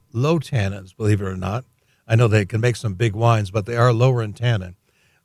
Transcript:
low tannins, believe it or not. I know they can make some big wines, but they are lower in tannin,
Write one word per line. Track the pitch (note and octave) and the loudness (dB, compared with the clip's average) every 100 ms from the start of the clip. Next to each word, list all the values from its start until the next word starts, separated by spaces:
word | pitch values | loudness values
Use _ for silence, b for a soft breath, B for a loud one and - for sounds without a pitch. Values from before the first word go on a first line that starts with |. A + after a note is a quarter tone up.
| _ | _
low | A2+ D3 E3 | -2 0 0
tannins, | - B2 G2 G2 F#2+ - | -2 -2 -2 -4 -12 -4
believe | G#2+ G#2 | 0 2
it | F#2+ | 0
or | F#2 | -6
not. | F#2+ A2+ - _ _ _ - | -6 -6 -10 _ _ _ 0
I | A2+ | 2
know | A#2 | 4
they | G#2+ F#2+ | 2 0
can | A2 | 0
make | B2 A#2 | -2 -2
some | A2 | -6
big | F2+ A#2 | -2 -2
wines, | G2+ A#2 A2+ F#2+ | 0 2 2 0
but | G#2+ G2+ | -4 -4
they | A#2 | 2
are | B2 | 2
lower | A2+ B2+ B2 | 4 2 2
in | G#2+ | -4
tannin, | G2 A#2+ A2 F2+ F2+ _ _ _ _ | -4 -2 -2 -4 -16 _ _ _ _